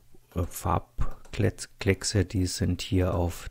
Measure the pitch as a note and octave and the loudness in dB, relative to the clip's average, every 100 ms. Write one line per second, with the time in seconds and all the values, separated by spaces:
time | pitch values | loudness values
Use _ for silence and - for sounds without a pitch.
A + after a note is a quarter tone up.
0 | - - _ - E2+ - - E2+ - - | -20 -20 _ -6 -4 -4 -2 -2 -2 0
1 | - - - - G2+ - - - - F#2+ | 0 0 -10 0 0 0 -14 -4 0 2
2 | - G#2 F2+ G2 F2+ - F#2 F2+ - F#2 | 2 2 2 0 0 0 0 0 0 2
3 | F2+ F2 F2 - - | 2 2 0 -2 -8